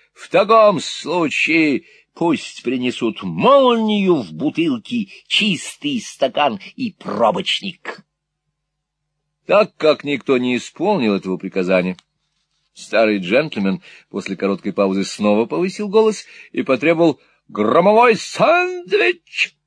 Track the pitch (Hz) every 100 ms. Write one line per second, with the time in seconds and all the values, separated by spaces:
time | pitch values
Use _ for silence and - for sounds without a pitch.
0 | _ _ - 170 208 226 214 160 - -
1 | 143 175 151 - - 160 156 123 - _
2 | _ - 170 135 - - 117 127 123 -
3 | 113 98 95 80 233 277 254 233 220 208
4 | 190 160 92 78 147 - 165 120 - 120
5 | 98 - - - 208 151 - - 147 127
6 | - - 131 143 143 104 - - 123 -
7 | - 101 110 95 92 - 95 - - -
8 | _ _ _ _ _ _ _ _ _ _
9 | _ _ _ _ - 196 214 - 151 143
10 | 139 139 - 127 123 120 - - 180 190
11 | 110 98 92 90 95 98 90 92 90 90
12 | _ _ _ _ _ _ _ - - 104
13 | 110 104 87 120 156 110 98 90 - -
14 | _ 101 95 92 98 98 104 95 98 95
15 | 95 - 104 104 117 156 185 - 208 214
16 | 220 208 - - - - - 127 147 165
17 | 165 135 _ _ _ - 107 139 185 214
18 | 240 214 - - 240 349 359 359 359 392
19 | 349 349 _ - - _